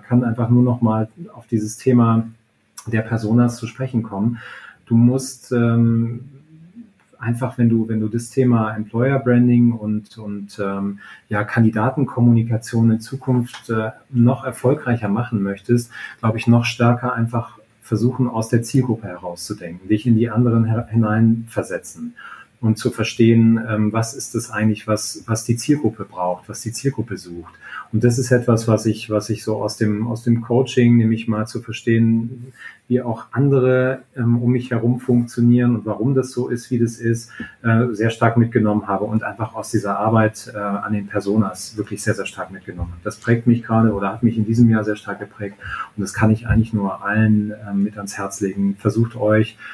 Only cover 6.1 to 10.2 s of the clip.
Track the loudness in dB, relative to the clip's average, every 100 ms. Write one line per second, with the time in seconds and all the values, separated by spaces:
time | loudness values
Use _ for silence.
6.1 | -6 -14 -20 _ -20 -20 -20 -20 _ _
7.1 | _ -6 -4 -4 2 4 4 0 -2 -2
8.1 | -4 -4 0 2 4 0 -4 -6 0 0
9.1 | 0 2 4 6 6 4 2 -2 -4 -6
10.1 | -14